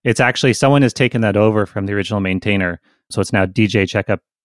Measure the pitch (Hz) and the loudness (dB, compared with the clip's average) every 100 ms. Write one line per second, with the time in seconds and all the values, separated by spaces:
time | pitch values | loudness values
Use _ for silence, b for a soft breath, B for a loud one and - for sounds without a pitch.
0 | 123 110 123 - 135 113 135 143 131 - | -4 2 0 2 0 2 2 4 2 0
1 | 131 117 110 101 110 107 101 107 98 101 | -2 0 0 2 2 2 -2 -6 -4 -4
2 | 95 104 95 92 107 101 90 85 _ _ | -4 -4 -2 -2 -2 -2 -2 -6 _ _
3 | _ - 95 107 95 98 104 101 95 101 | _ -6 -2 0 0 0 0 0 0 -2
4 | 98 98 _ _ | -4 -6 _ _